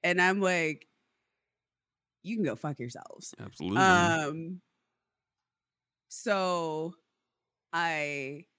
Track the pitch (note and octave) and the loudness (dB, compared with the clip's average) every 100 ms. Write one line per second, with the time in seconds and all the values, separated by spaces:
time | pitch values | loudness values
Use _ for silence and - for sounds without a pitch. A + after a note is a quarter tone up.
0 | F3 F3+ F3+ G3 F#3+ F3 D#3+ C#3+ - _ | 2 4 4 4 2 2 0 -4 -14 _
1 | _ _ _ _ _ _ _ _ _ _ | _ _ _ _ _ _ _ _ _ _
2 | _ _ F3 A3+ D#3+ G#2 D3+ C#3+ B2 - | _ _ -8 -2 -2 -2 -6 -6 -10 -10
3 | - - - - - - E2+ G#2 F#3+ F3+ | -16 -16 -16 -14 -16 -8 -2 4 6 6
4 | E3+ E3 D3 D#3+ E3 F3+ _ _ _ _ | 6 2 -2 -6 -10 -12 _ _ _ _
5 | _ _ _ _ _ _ _ _ _ _ | _ _ _ _ _ _ _ _ _ _
6 | _ - A3+ G3 F#3 F3 D#3+ D#3 E3 - | _ -6 0 0 2 0 -2 -4 -6 -10
7 | _ _ _ _ _ _ _ E3 E3+ D#3 | _ _ _ _ _ _ _ -2 0 0
8 | D3 C#3+ C3+ D3 - | -2 -4 -6 -10 -16